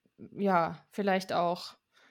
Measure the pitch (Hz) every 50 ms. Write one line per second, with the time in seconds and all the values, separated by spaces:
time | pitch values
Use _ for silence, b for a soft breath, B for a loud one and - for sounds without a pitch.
0 | _ _ _ - - - - - 202 196 185 170 165 170 170 - - _ - -
1 | 196 202 185 190 185 - - 170 175 170 180 180 - - - _ _ b b b
2 | b b